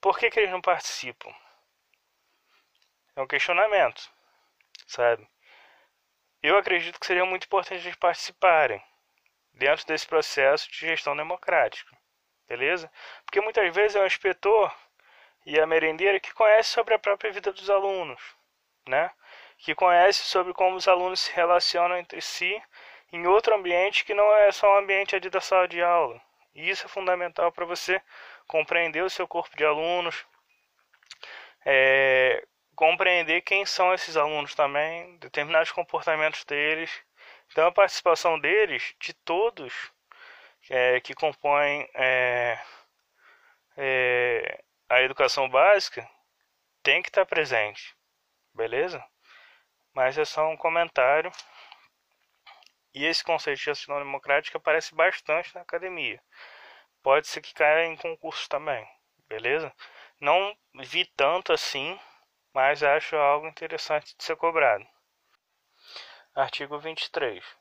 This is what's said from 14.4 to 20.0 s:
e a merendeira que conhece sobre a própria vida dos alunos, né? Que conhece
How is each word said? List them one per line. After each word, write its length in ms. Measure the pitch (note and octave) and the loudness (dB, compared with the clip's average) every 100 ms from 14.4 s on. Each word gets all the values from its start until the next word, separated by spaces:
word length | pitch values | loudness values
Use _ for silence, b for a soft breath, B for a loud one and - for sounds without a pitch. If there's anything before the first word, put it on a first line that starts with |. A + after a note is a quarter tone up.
| G3+ A3 F3+ B B _ b b b b - | 2 4 2 B B _ b b b b -2
e 140 | D3+ | 2
a 80 | D#3 | 4
merendeira 520 | E3 D#3+ D#3 G3 F#3+ | 2 0 0 0 0
que 140 | - | -4
conhece 360 | - A3 G#3+ A3 | 2 6 6 4
sobre 240 | - A3 | -2 0
a 60 | A3 | 0
própria 320 | - G3+ A3 | 0 -2 -4
vida 200 | G3 G3 | -6 -8
dos 180 | F#3+ F#3+ | -8 0
alunos, 520 | G3 G3 F#3+ D#3+ B2 - - _ _ _ _ - | 0 2 -4 -8 -12 -18 -20 _ _ _ _ -4
né? 240 | C3 F3 - B B B B | -2 -2 -6 B B B B
Que 180 | - D3+ | -8 2
conhece 480 | F3+ F3 | 4 8